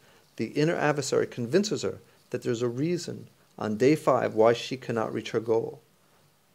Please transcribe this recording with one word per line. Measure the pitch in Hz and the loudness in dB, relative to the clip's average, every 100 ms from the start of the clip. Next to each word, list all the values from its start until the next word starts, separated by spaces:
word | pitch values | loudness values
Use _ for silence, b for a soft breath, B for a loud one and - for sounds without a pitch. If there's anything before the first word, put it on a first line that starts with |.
| b b b - | b b b -8
the | 110 | -4
inner | 143 151 - | 0 0 2
adversary | 147 151 131 123 107 | 0 0 0 0 0
convinces | - 117 160 208 131 | -4 0 2 2 -2
her | 98 - b b _ | -4 -6 b b _
that | 123 | -6
there's | 127 117 | -4 -2
a | 123 | -2
reason | 120 156 175 147 113 113 b b - | -2 -2 -4 -6 -12 -14 b b -6
on | 107 107 | -4 2
day | 127 156 | 4 4
five | 160 123 110 | 4 2 2
why | 110 113 | 4 6
she | 117 - 131 | 4 -2 -8
cannot | - 117 110 | -4 -4 -2
reach | 117 107 | -4 -4
her | 117 | -4
goal. | 113 113 127 135 - _ b b _ _ _ | 0 0 -2 -8 -18 _ b b _ _ _